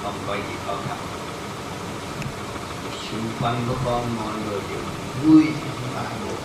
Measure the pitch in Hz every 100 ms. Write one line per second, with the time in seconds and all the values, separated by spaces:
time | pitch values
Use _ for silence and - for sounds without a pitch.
0 | 101 101 98 101 98 - - 98 - -
1 | - - - - - - - - - -
2 | - - - - - - - - - -
3 | - 110 113 110 120 120 120 123 127 120
4 | 120 117 110 107 107 101 95 - 98 -
5 | - 123 151 156 151 151 - - 123 -
6 | 117 117 - -